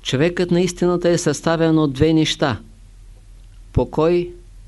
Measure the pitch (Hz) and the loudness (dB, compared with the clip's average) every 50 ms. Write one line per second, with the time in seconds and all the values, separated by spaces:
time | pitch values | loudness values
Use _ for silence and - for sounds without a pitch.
0 | - - - 127 156 175 175 185 180 175 170 170 185 175 175 - 175 175 180 175 | -6 -4 -2 0 0 0 0 -2 -2 0 2 0 0 0 -2 -2 0 0 0 2
1 | 175 170 175 165 - 160 143 - - 170 165 160 165 160 160 160 156 143 131 127 | 2 0 0 2 0 -2 -4 -2 -2 -2 0 2 2 2 2 2 2 0 0 0
2 | 156 160 160 160 156 151 - - 165 143 113 - - - - - - - - - | 2 2 4 2 2 0 -2 -2 -2 -2 -2 -6 -10 -20 -20 -20 -20 -20 -20 -20
3 | - - - - - - - - - - - - - - - - 123 123 - 151 | -20 -20 -20 -20 -20 -20 -20 -20 -20 -20 -20 -20 -20 -4 -2 -2 -2 0 0 0
4 | 156 165 175 175 175 175 - - - - - - - | 2 2 2 0 -2 -4 -10 -18 -20 -20 -20 -20 -20